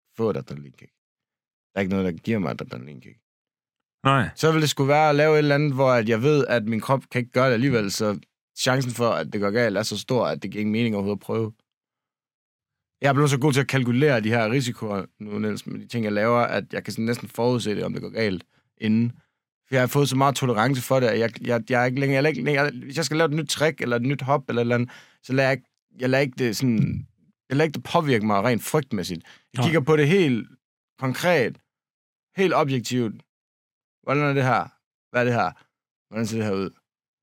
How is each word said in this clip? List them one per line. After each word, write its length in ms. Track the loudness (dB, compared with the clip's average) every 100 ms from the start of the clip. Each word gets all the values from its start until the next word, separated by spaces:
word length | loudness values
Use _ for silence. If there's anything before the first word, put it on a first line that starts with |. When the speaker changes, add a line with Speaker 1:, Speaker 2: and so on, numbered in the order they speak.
| _ -4
Speaker 1:
få 120 | -4
et 80 | -4
adrenalinkick. 540 | -8 -14 -16 -20 -20 _ _ _ _ _ _ _ _
Der 60 | -4
er 20 |
ikke 120 | -2 0
noget, 180 | -2
der 60 | -4
giver 160 | -4 -2
mig 120 | -2
et 100 | -6
adrenalinkick. 560 | -10 -14 -14 -20 -20 -20 _ _ _ _ _ _ _ _
Speaker 2:
Nej. 260 | 2 2 0 0
Speaker 1:
Så 160 | 2
vil 100 | 4
det 80 | 2
skulle 180 | 0 2
være 220 | 4 4
at 60 | 4
lave 180 | 4
et 40 | 4
eller 180 | 4 2
andet, 180 | 2
hvor 180 | 2 4
at 180 | 4 2
jeg 120 | 2
ved, 260 | 4 2 2
at 160 | 0
min 180 | 0 -4
krop 280 | -2 -2 -2
kan 80 | -6
ikke 120 | -2
gøre 160 | 0 2
det 60 |
alligevel, 380 | 2 2 0 0
så 280 | -2 -2 -4 -10 _ _ -4
chancen 340 | 0 0 -2
for, 180 | -2 0
at 240 | 0 -4
det 80 | -4
går 100 | -2
galt, 260 | 0 0 0
er 60 |
så 140 | -4 -6
stor, 300 | -2 0 0
at 160 | -4
det 80 | -8
giver 80 | -6
ingen 100 | -2
mening 240 | 0 -2 -2
overhovedet 220 | -4 -6
at 60 | -4
prøve. 280 | -4 -4 -8 _ _ _ _ _ _ _ _ _ _ _ _ _ _
Jeg 80 | 2
er 40 |
blevet 160 | 4 2
så 100 | 2
god 140 | 2
til 60 | 2
at 60 | 0
kalkulere 540 | 0 0 2 4 2
de 80 | 2
her 220 | 0 2
risikoer 540 | 0 -2 -6 -6 -6 -8 _
nu, 200 | -8 -4
Niels, 260 | -4 -6 -10
med 120 | -12
de 80 | -8
ting, 160 | -4 -2
jeg 80 |
laver, 260 | 0 2 2
at 240 | 0 -2 -6
jeg 100 | -10
kan 100 | -8
sådan 120 | -6 -4
næsten 220 | -4 -8
forudse 480 | -2 0 0 -2 -4
det, 80 |
om 100 | -6
det 80 | -6
går 80 | -8
galt 340 | -4 -4 -4 -8 _ _ _
inden. 340 | 0 2 0 -4 _ _ _ _ _
For 80 | 0
jeg 60 |
har 60 | 2
fået 220 | 2 0
så 60 | 2
meget 200 | 2 2
tolerance 460 | 0 2 2 0
for 180 | 0 2
det, 80 | 2
at 120 | 0
jeg, 120 | -2 -4 -4
jeg, 160 | -4 0
jeg 100 | 0
er 40 | 0
ikke 140 | 0
længere, 160 | 0 2
jeg 80 |
er 40 | 0
ikke 140 | 0
længere, 280 | -2 0 -2 -4
hvis 140 | -8 -6
jeg 80 | -2
skal 120 | 0
lave 120 | 0
et 60 | 0
nyt 140 | -4
trick, 320 | 0 0 0
eller 140 | -2 0
et 60 |
nyt 200 | 0 -2
hop, 280 | 0 -2 0
eller 100 | -2
et 20 |
eller 120 | 0 0
andet, 160 | -2 -8 -20 _
så 100 | -4
lader 160 | 0 2
jeg 80 | 0
ikke, 120 | -6 _ _ -6
jeg 100 | 0
lader 120 | 2
ikke 140 | 0 0
det 200 | -2 0
sådan, 500 | 2 2 0 -2 -10 _ _ _ -4
jeg 80 | 0
lader 60 | 0
ikke 80 | -2
det 80 |
påvirke 420 | -2 0 2 2 2
mig 180 | 2
rent 200 | 2 -2
frygtmæssigt. 600 | -2 -4 -2 -6 -6 -8 -12 -20 _
Jeg 60 | -2
Speaker 2:
Nej. 60 | 2
Speaker 1:
kigger 140 | 2
på 140 | 2 4
det 100 | 4
helt 400 | 4 2 0 -4 _ _ _ _ _
konkret, 580 | -6 -2 2 2 0 -4 _ _ _ _ _ _ _ -2
helt 180 | 2
objektivt. 680 | 2 2 -2 -2 -2 -2 -6 _ _ _ _ _ _ _ _
Hvordan 200 | -2 0
er 100 | 0
det 100 | 0
her? 220 | 2 0 -2 _ _ _ _
Hvad 100 | -2
er 40 | 0
det 80 |
her? 180 | 0 -2 -6 _ _ _ _ _
Hvordan 160 | -6 -4
ser 100 | -4
det 80 | -2
her 80 |
ud? 160 | -2 -4 -8 _ _ _ _